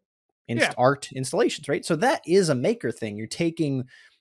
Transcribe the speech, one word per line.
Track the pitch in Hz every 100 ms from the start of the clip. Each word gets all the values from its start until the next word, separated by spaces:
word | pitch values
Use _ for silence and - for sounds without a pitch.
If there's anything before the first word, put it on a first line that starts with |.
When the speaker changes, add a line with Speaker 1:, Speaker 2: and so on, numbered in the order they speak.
| _ _ _ _ -
Speaker 1:
inst- | 117 -
Speaker 2:
Yeah. | -
Speaker 1:
art | 123 139 -
installations, | 131 131 175 302 - 151
right? | 151
So | - 160
that | 226 311 -
is | 185 170
a |
maker | 127 151 233 123
thing. | - 110 104
You're | 110
taking, | - 170 165 151 135 127 - - _